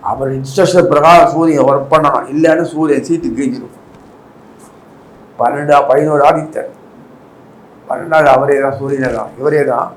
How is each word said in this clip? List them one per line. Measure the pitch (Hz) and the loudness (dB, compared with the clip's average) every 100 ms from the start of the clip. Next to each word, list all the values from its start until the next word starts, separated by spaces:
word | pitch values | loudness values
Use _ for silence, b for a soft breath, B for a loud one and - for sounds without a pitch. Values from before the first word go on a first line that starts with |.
| - | -6
அவன் | 117 135 135 | -6 -6 -6
இன்ஸ்ட்ரக்ஷன் | 135 - 180 180 - | -8 0 2 4 4
பிரகாரம் | 147 156 170 170 | 4 6 6 4
சூரியன் | 151 165 147 131 | 2 0 2 2
ஒர்க் | 139 135 | 0 0
பண்ணணும். | 156 147 131 127 | 0 0 -2 -4
இல்லைன்னா | 147 160 160 165 151 | 0 2 2 -2 -4
சூரியன் | 156 139 - | 0 0 0
சீட்டு | 165 135 117 | -4 -4 -6
கிழிஞ்சிடும். | 135 - - - - - - - - - - - - - - - - - - - | -6 -6 -12 -20 -20 -20 -20 -20 -20 -20 -20 -20 -20 -20 -20 -20 -20 -20 -20 -4
பன்னெண்டா, | 120 143 147 143 139 | -4 -4 2 2 4
பதினோரு | 131 151 147 143 | 0 2 2 2
ஆதித்தர். | 160 151 - - - - - - - - - - - - - - | 2 -4 -10 -12 -16 -20 -20 -20 -20 -20 -20 -20 -20 -20 -20 -10
பன்னெண்டாவது | - 170 160 147 131 | -8 -2 0 4 2
அவரே | 139 139 135 | 2 0 -2
தான், | 139 | -4
சூரியனே | 139 139 127 113 | -6 -4 -4 -6
தான், | 104 - | -10 -6
இவரே | 139 151 135 | -2 0 0
தான். | 120 - | -2 -4